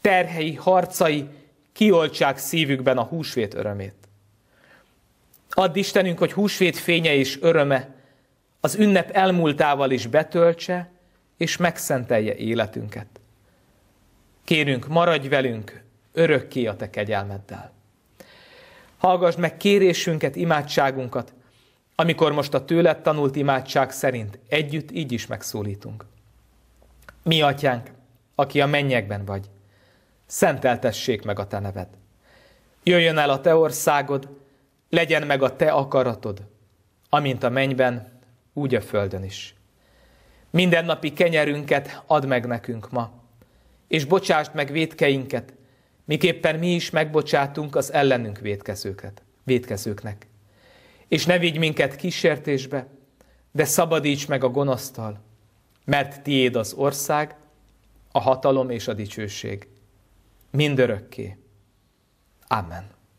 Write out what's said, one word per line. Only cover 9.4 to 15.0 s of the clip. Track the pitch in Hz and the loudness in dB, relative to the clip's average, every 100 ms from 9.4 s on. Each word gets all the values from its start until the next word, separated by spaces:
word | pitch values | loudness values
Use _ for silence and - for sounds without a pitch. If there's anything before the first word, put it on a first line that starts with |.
| 160 147 151 139 135 | 2 2 2 2 0
is | 127 113 | 0 0
betöltse | 147 156 175 170 165 - 180 175 _ _ _ _ - | 0 2 4 4 2 -4 -6 -8 _ _ _ _ -6
és | 170 - | -4 0
megszentelje | 170 - - 135 120 113 110 - | -2 -2 -4 -2 0 0 0 -2
életünket. | 113 113 107 120 107 113 107 - _ _ _ _ _ _ _ _ _ _ _ _ | -2 -2 -2 -6 -12 -12 -16 -20 _ _ _ _ _ _ _ _ _ _ _ _
Kérünk, | - 160 143 127 131 | 0 2 2 -2 0
maradj | 165 | 2